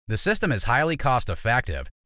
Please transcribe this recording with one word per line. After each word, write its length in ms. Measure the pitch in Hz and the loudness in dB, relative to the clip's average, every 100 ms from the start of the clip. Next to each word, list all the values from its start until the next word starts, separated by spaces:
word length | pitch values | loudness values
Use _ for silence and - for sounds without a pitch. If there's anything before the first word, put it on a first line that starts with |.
| - | -6
The 100 | 107 | 0
system 340 | - 220 196 | 2 2 0
is 120 | 110 | 0
highly 340 | - 123 160 156 | 2 2 0 0
cost-effective, 920 | 143 127 - 87 113 123 - 71 64 _ | 0 0 0 -2 0 0 -2 -8 -8 _